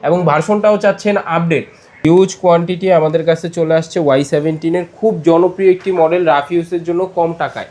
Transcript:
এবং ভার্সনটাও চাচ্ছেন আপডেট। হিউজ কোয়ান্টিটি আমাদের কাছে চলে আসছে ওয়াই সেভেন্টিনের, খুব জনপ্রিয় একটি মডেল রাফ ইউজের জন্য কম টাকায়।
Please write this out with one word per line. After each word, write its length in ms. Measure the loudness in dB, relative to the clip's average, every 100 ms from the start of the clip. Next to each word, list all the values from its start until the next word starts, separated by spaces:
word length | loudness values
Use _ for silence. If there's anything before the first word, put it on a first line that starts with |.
এবং 220 | 0 0 2
ভার্সনটাও 520 | 0 0 0 2 2
চাচ্ছেন 400 | 0 -2 -2 -2
আপডেট। 500 | -2 -4 0 -2 -4 -18 _ -4
হিউজ 320 | 2 4 2 0
কোয়ান্টিটি 560 | 2 2 0 -4 2
আমাদের 340 | 2 2 0 0
কাছে 240 | -2 -2
চলে 240 | -4 0
আসছে 260 | 0 -2 -2
ওয়াই 240 | 0 0
সেভেন্টিনের, 640 | 0 -2 -2 -4 -2 -4 -6 -4
খুব 260 | -2 0 2
জনপ্রিয় 460 | 4 2 2 2
একটি 200 | 2 0
মডেল 340 | 0 2 2 2
রাফ 260 | 0 0
ইউজের 320 | -4 -4 -6
জন্য 220 | -4 -4 -4
কম 280 | -2 -4 -2
টাকায়। 280 | -6 -8 -14